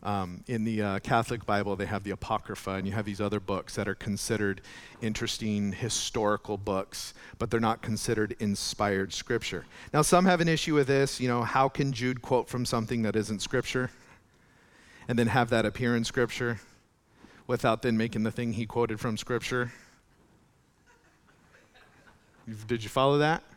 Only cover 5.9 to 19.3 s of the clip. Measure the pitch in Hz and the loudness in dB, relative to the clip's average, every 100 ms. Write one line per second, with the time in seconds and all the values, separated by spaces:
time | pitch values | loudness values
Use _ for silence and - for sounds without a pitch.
5.9 | - - 123 107 104 - 101 98 95 98 | -2 -2 0 0 0 -2 -6 -2 -2 -4
6.9 | - - - - - 113 113 113 113 - | -10 -12 -14 -20 -6 -2 2 2 0 -2
7.9 | 107 - 110 107 - 107 101 - - 104 | -4 0 0 0 0 -2 -2 -4 -2 0
8.9 | 98 95 - - 117 - 87 - - - | 2 -2 -6 -2 -2 -2 -8 -10 -18 -2
9.9 | 147 151 180 185 175 165 160 - 151 135 | 2 6 6 6 6 4 2 2 4 4
10.9 | 139 139 - 123 120 117 135 135 - 139 | 4 4 0 0 0 2 4 2 2 -2
11.9 | 131 123 123 - 123 113 123 123 123 110 | 0 -2 -2 0 0 0 -4 -2 -2 0
12.9 | 120 107 107 104 107 - 131 - 127 127 | 0 0 0 -2 -4 -2 -2 0 -2 -2
13.9 | - - - _ _ _ _ _ _ - | -6 -20 -20 _ _ _ _ _ _ -20
14.9 | - - 120 117 120 113 117 107 - 123 | -20 -2 2 4 4 4 4 2 0 0
15.9 | 120 113 - 117 - 123 113 - - _ | 0 0 0 0 0 -4 -4 -10 -20 _
16.9 | _ _ _ - - - 123 127 113 127 | _ _ _ -20 -20 -4 0 2 2 2
17.9 | 113 113 110 110 110 120 113 113 120 117 | 2 0 0 -2 -2 -4 -4 -4 -2 -2
18.9 | 107 123 107 - | -2 -4 -6 -4